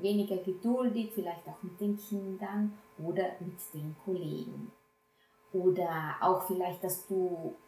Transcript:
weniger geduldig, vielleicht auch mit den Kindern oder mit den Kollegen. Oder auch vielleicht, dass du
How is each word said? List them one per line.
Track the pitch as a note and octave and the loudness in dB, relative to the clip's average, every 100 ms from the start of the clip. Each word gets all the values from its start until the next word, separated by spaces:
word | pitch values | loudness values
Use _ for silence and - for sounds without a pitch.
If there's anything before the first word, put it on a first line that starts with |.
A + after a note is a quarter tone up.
weniger | G3 G#3 G3 F#3 | 2 4 4 0
geduldig, | F#3+ F3+ A#3 B3 B3 A3 G#3+ | 0 0 2 4 4 2 -2
vielleicht | - F3 E3+ - | -2 -4 -6 -10
auch | - | -10
mit | F3+ F3+ | -10 -2
den | G#3 G3+ | 0 0
Kindern | - G3+ G3 F#3+ G3 G#3 G#3 - - - | -2 -4 -4 -6 -4 0 0 -2 -16 -6
oder | D#3+ F3+ F3+ - | -2 0 0 -2
mit | E3+ - - | -8 -8 -10
den | D3+ D3+ D3+ | -8 -8 -6
Kollegen. | - F#3 D#3 D3+ - - - - _ _ _ _ _ _ _ | -4 -2 -2 -4 -6 -8 -12 -16 _ _ _ _ _ _ _
Oder | F#3 F3+ F3+ E3+ D#3+ D3+ - | 4 6 6 2 0 -2 2
auch | F#3 F#3+ | 4 4
vielleicht, | - F#3 F3+ F3+ | 2 0 0 -2
dass | F3+ - - | -4 -4 -2
du | F#3+ F3+ E3+ D#3+ - | 0 2 0 -6 -8